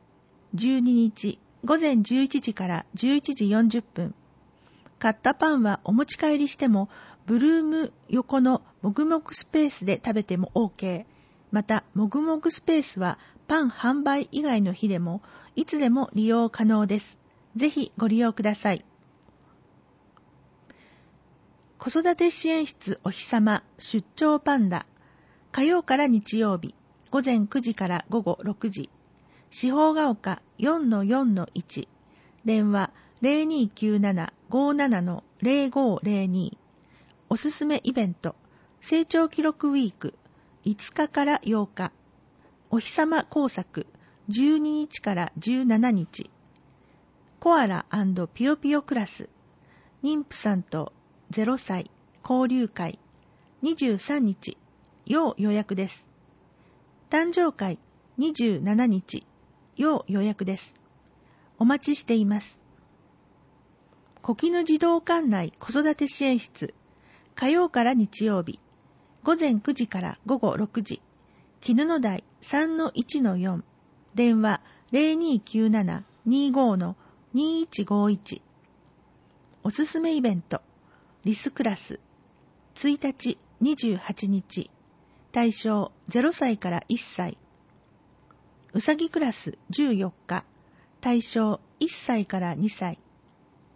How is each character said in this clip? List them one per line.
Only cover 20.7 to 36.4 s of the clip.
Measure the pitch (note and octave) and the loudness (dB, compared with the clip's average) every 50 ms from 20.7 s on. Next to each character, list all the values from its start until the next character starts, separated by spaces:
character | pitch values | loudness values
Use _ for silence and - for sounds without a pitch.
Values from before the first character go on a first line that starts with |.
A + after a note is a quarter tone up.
| - _ - - _ _ _ _ _ _ _ _ _ _ _ _ _ _ _ _ _ - | -20 _ -20 -20 _ _ _ _ _ _ _ _ _ _ _ _ _ _ _ _ _ -10
子 | - B3+ - D#4+ | -6 -2 -2 0
育 | E4 F4 E4+ | 2 2 2
て | - E4+ F4 | 4 2 0
支 | - - - D#4+ | 0 0 -2 0
援 | D#4+ D#4+ D4+ | 0 0 -2
室 | - - - - F#3+ - - - | -4 -6 -10 -8 -8 -8 -6 -6
お | G3 | -8
日 | - - | -6 -8
様、 | - - B3 A3+ G#3+ A3 G#3 - - _ _ - | -6 -2 2 4 4 4 2 0 -4 _ _ -18
出 | - - - G#3 - _ - | -10 -4 -4 -4 -4 _ -4
張 | - D#4 D4+ D4+ D4 | 0 0 2 2 2
パ | - D4+ C#4+ | 0 0 2
ン | C4 G#3 F#3 | 2 2 0
ダ。 | F3 - - _ _ _ _ _ _ _ _ _ _ _ _ _ | 0 -4 -8 _ _ _ _ _ _ _ _ _ _ _ _ _
火 | - C4 C#4 | -2 0 2
曜 | D#4+ F4+ F4 | 4 2 2
か | - - C4 C#4 | 2 2 2 2
ら | D4 | 4
日 | C4+ A#3 G#3 - - G#3+ A3 | 4 2 2 0 0 -2 0
曜 | A3 G#3 F#3 | 2 2 0
日、 | E3+ D#3 B2+ - _ _ _ _ _ _ - | -2 -4 -10 -14 _ _ _ _ _ _ -4
午 | - C4+ | -2 0
前 | B3+ C4+ A#3+ A3 G3+ | 0 2 2 2 0
九 | G#3 - C4+ | 0 -2 -2
時 | A#3+ A#3 G#3+ | -2 -2 -4
か | - F#3+ | -2 -2
ら | F3 F3 E3+ - - | -2 -2 -4 -4 -4
午 | G#3 A#3 | -4 -2
後 | G3 F3 F3+ - | -2 -2 -4 -4
六 | - G#3 G3+ - - A3 | -4 -6 -6 -4 -6 -6
時。 | F#3+ - C3+ - _ _ _ _ _ _ _ _ _ _ _ _ | -6 -6 -12 -12 _ _ _ _ _ _ _ _ _ _ _ _
四 | - - B3 B3+ | -8 -4 -2 0
方 | C4+ D4+ D#4 D#4 | 2 4 4 4
が | D#4 D#4 D4+ C4+ | 4 2 2 0
丘 | A3 - - F#3 F3+ - _ _ _ | 0 -2 -4 -6 -6 -8 _ _ _
四 | - G#3 C#4+ E4 E4 D4 A#3 | -2 0 0 0 0 0 0
の | G#3+ G3+ G3 | 0 2 2
四 | G3 B3 C4+ C4+ A#3 G3 | 2 2 2 2 2 2
の | F3+ E3 - | 0 -2 -6
一。 | - F3+ - - - - - - _ _ _ _ _ _ _ _ _ _ - | -8 -10 -10 -10 -10 -12 -12 -12 _ _ _ _ _ _ _ _ _ _ -2
電 | A3 A3 A3 G#3 G#3 | 0 2 2 2 2
話、 | G3+ G3 F#3 - - - - _ _ - | 2 0 0 -2 -6 -14 -20 _ _ -2
零 | A#3 C4+ D4 D4+ D#4 | 0 2 2 2 0
二 | D#4 D#4+ C#4+ A3+ G3+ | 0 0 0 0 -2
九 | - - A3 G#3+ G#3 G#3 | -2 -2 0 0 2 2
七 | G3+ G3+ F#3+ F3 E3 - - _ _ - | 2 2 0 -2 -4 -6 -10 _ _ -4
五 | - C4 C#4+ C#4+ | 0 0 2 2
七 | C#4+ C#4+ C#4+ C4 A3 F3+ | 2 2 2 2 2 0
の | F3 F3+ E3+ - - _ _ - | 0 -2 -4 -6 -10 _ _ -4
零 | G3 B3 C#4 C#4+ C#4 C4 | 0 2 2 2 2 0
五 | - C#4 C4+ A#3 G#3 - | 0 2 2 2 2 0
零 | - G#3 G#3 G3 F#3+ | 0 0 0 0 0
二。 | F#3 F3+ F#3 | 0 -2 -2